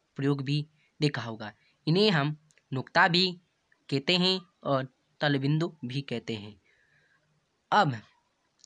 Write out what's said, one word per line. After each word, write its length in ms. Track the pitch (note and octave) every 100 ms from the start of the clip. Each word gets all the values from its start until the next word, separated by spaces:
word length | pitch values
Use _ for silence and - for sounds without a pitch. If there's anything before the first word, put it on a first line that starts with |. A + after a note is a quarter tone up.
| _ -
प्रयोग 240 | C#3 C#3+
भी 240 | C3+ D3 D3 _ _ -
देखा 220 | D3 B2+
होगा। 280 | A#2 A2 G#2+ - _ _ -
इन्हें 240 | F3 G#3+
हम 260 | E3 C#3+ D3+ _ _ -
नुक्ता 340 | C3 - E3 F#3
भी 140 | F3 F#3 F3+ _ _ _ _ -
कहते 280 | C#3 C#3 F3+
हैं 240 | F#3 F#3 F3+ _
और 220 | D3 C3+ C3 _ _ -
तलबिंदु 480 | D3 C#3 C#3 D#3 E3+ -
भी 160 | B2 C3+
कहते 320 | C#3 A#2 -
हैं। 200 | G#2+ G#2 G2+ _ _ _ _ _ _ _ _ _ _ -
अब 240 | G#3 F3 A2+ - _ _ _ _ _